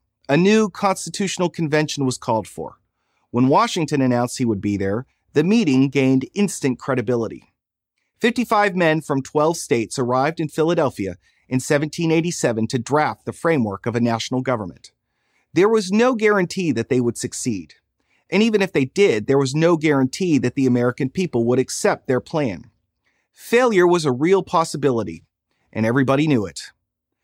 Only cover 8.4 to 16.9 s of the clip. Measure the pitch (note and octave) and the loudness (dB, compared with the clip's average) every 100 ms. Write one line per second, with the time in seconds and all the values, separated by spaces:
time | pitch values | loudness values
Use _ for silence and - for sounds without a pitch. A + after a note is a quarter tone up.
8.4 | A3+ G#3+ G#3 F3+ D#3+ D#3 - C#3 C3+ D3+ | 0 2 2 2 2 0 -2 -4 -2 0
9.4 | D#3 E3 - A#2+ G#2+ - A#2+ C3 C#3+ E3+ | 0 0 -2 -2 -2 -4 -2 0 0 -2
10.4 | D#3 - D#3+ E3+ C#3 - F#2+ F2+ _ _ | -6 -2 0 0 -2 -2 -8 -10 _ _
11.4 | - B2+ - D3 D3+ - E3 E3 E3+ - | -6 -4 0 0 -2 -2 0 0 0 -2
12.4 | C3+ A2 A2 C3 - D3 C#3+ G#2 - - | -2 0 -2 -4 0 0 0 -4 -10 -4
13.4 | E3+ D#3 G#2+ G2 A#2+ A#2 A#2 A2+ - B2+ | 0 0 0 -4 -4 -2 0 -2 -2 -4
14.4 | C3 A#2+ F2+ - - _ _ _ _ _ | -2 -4 -6 -14 -20 _ _ _ _ _
15.4 | _ D#3 G#3 A3+ F#3 G#3 B3 A#3 G#3+ G3+ | _ 2 4 2 2 2 2 2 2 2
16.4 | E3+ F#3+ E3+ A2+ A#2 | 0 -2 -2 -2 0